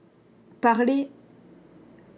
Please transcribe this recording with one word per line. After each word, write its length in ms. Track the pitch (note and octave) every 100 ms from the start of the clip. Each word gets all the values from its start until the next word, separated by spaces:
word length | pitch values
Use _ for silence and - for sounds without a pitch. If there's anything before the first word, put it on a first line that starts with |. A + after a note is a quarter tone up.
| _ _ _ _ - -
parler 500 | A#3+ A3 A#3 C#4 C#4 - - - - - - - - - -